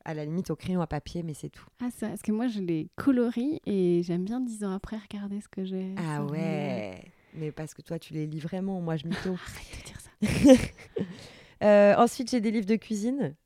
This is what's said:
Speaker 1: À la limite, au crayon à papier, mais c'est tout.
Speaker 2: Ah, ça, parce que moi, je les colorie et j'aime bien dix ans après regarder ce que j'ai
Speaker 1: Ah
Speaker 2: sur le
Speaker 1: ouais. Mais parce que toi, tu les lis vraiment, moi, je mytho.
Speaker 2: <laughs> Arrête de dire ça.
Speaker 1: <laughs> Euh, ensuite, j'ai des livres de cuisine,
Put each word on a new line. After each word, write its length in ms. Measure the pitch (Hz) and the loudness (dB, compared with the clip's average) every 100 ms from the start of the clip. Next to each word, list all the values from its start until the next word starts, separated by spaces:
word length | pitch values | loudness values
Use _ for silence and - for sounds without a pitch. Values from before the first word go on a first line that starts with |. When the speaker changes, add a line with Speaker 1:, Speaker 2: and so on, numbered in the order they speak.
Speaker 1:
À 120 | - 151 | -10 -8
la 100 | 151 | -4
limite, 240 | 170 - | -6 -4
au 60 | 160 | -6
crayon 260 | - 180 | -2 -2
à 60 | 160 | -2
papier, 340 | 147 - 170 | -4 -6 -8
mais 140 | 165 147 | -8 -10
c'est 140 | 147 | -12
tout. 160 | - - _ | -14 -20 _
Speaker 2:
Ah, 100 | 247 - | -8 -6
ça, 120 | 214 | -8
parce 140 | 208 | -6
que 80 | - | -4
moi, 160 | 214 247 | -2 -2
je 120 | 208 | -2
les 300 | 175 160 160 - | -2 -2 -4 0
colorie 680 | 285 247 240 240 269 311 - | 2 4 2 0 -4 -4 -2
et 340 | 202 180 175 | 2 4 2
j'aime 200 | 175 175 185 | 2 -2 -2
bien 140 | 247 | -4
dix 240 | 254 214 | -4 -6
ans 100 | 202 | -6
après 240 | 190 - 214 | -6 -8 -10
regarder 440 | - 208 202 202 | -10 -10 -8 -8
ce 60 | - | -10
que 160 | - | -8
j'ai 300 | 190 190 190 190 | -6 -6 -6 -6
Speaker 1:
Ah 180 | 160 151 | -4 -4
Speaker 2:
sur 100 | 143 | -4
le 60 | |
Speaker 1:
ouais. 720 | - 160 151 147 123 104 92 - _ _ 160 | -2 -2 -2 -2 -4 -6 -12 -18 _ _ -10
Mais 160 | 151 | -10
parce 240 | 147 156 - | -8 -12 -14
que 80 | |
toi, 160 | - 165 | -10 -10
tu 160 | - 156 | -8 -6
les 100 | 151 | -6
lis 140 | 156 | -6
vraiment, 420 | 160 185 190 190 | -6 -6 -4 -4
moi, 140 | 170 160 | -4 -4
je 80 | 160 | -4
mytho. 240 | - 190 | -4 -4
Speaker 2:
<laughs> 0 | |
Arrête 500 | 180 - - - - | -6 -8 -16 -16 -16
de 60 | - | -16
dire 140 | - | -18
ça. 640 | - _ 214 - 285 254 - | -20 _ 0 6 10 10 8
Speaker 1:
<laughs> 80 | - - - 180 - - - - - | -10 -12 -8 -8 -10 -18 -20 -20 2
Euh, 320 | 208 208 202 - | 6 8 8 8
ensuite, 320 | 233 - 240 | 4 2 -2
j'ai 100 | 247 | 0
des 120 | 214 | 2
livres 160 | 220 190 | 0 2
de 80 | 220 | 0
cuisine, 600 | - 214 226 277 165 147 | 0 -4 -2 -2 -4 -6